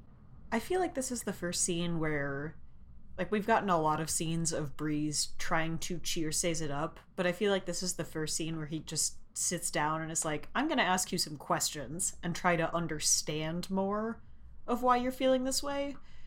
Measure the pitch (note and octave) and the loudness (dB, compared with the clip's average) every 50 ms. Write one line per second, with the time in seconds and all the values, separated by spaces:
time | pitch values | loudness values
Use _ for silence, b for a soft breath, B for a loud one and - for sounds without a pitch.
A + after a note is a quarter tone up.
0 | - - - - - - - - - - - A#3 A3+ - F4+ F#4 F4+ - - C4+ | -18 -20 -20 -20 -20 -18 -18 -16 -8 -2 -2 -2 0 2 2 2 2 2 0 -2
1 | C4 - B3 A#3 - G#3 G3 - F3+ F3 F3 - - - F3 E3+ F3 F3 E3+ D#3+ | -4 -2 -4 -4 -4 -4 -4 -4 -4 -2 0 0 0 0 0 0 0 0 0 2
2 | D#3 D#3 D#3 C#3+ C#3 C#3+ C#3 C#3 C#3+ D#3+ - - - - - - - - - - | 2 2 0 0 0 -2 -2 -4 -6 -6 -8 -10 -14 -14 -16 -16 -16 -16 -16 -16
3 | - - - - F3+ F3+ G#3 G#3+ G3 - A3+ - - G3+ F3+ E3 D#3 D#3 D#3 D#3 | -14 -12 -4 -4 -2 0 0 0 4 4 4 4 6 4 4 4 4 4 2 2
4 | D#3+ D#3 - - E3+ D#3+ E3 E3 E3 E3 - - D#3 C#3+ - - D3 D3+ D3+ D3+ | 0 0 0 0 0 0 0 0 0 0 0 0 -2 -2 -4 -2 -2 0 0 0
5 | D3+ D3+ D3 - - - - - - - F3+ D#3+ D#3+ E3 E3 D#3+ - - F3+ D#3 | 0 0 0 0 -2 0 0 0 2 2 4 2 2 2 0 -2 -2 -2 -4 -2
6 | - - - F3 D#3 D#3 D#3 - - F3 D#3+ D#3 D#3+ D3 C#3 C#3+ D#3 E3 - - | -2 0 0 0 0 0 0 2 2 2 2 0 0 0 0 0 -2 -4 -6 -10
7 | - - - - F3+ F3+ F3 - G#3+ G3+ G3 F#3+ G3 - E3+ - F#3+ F3+ - - | -18 -12 -4 0 0 0 2 2 2 2 2 2 0 -2 -4 -2 -2 -2 -2 -4
8 | D#3+ - - D#3+ D#3 D#3 - - E3 D#3 E3 D#3+ D3+ C#3+ D#3+ D#3 D3 - D#3+ D3 | -6 -4 -4 -4 -2 -2 0 -2 -2 -2 -2 -4 -4 -4 -6 -6 -6 -4 -2 0
9 | - - - - - - - - - - F#3 F3 - - - E3 D3+ D#3 D#3 D#3+ | 0 0 -2 -6 -10 -10 -4 -2 0 0 0 0 -2 -2 0 2 2 2 2 0
10 | D#3+ D#3+ E3 - - D#3+ D3+ D3+ - - - A3+ C#4 D#4+ D#4+ B3+ G3+ F3 F#3 F#3+ | -2 -2 -2 0 0 0 0 -2 -2 -2 0 0 2 2 4 4 4 4 4 2
11 | - - - E3+ - D#3+ D3+ C3+ - - F3+ D#3 - - - D3+ C3 A#2 D3+ F3+ | 2 0 0 0 0 -2 -4 -8 -2 0 0 2 2 0 -2 -4 -6 -6 -4 -2
12 | - - - - - F3 E3 - - F3+ F3 E3 E3 E3 - E3 E3+ D3+ D#3 D3+ | -2 -2 -2 -2 -2 -2 -2 2 2 4 4 4 2 2 0 0 0 0 -2 0
13 | - - - - - - D3+ D#3 D#3 D#3 E3 F3 E3+ - F#3+ F#3+ G3 G3 G#3 G#3 | 2 4 4 4 2 0 -2 -2 -2 -2 -2 -4 -2 0 0 0 2 2 0 0
14 | A3 A3+ A3 - b b b b b b b - - - A#3+ A#3 B3 B3 B3 B3 | 0 -2 -4 -6 b b b b b b b -10 -2 0 0 4 6 6 6 6
15 | B3 B3+ B3+ - C4+ C4 C4 C4 B3+ C4 C4+ - - C#4+ C#4 C#4 C#4 C#4+ C#4 - | 4 0 0 2 4 6 6 6 4 2 0 0 0 0 -2 -2 -2 -2 -4 -8
16 | b b b b b | b b b b b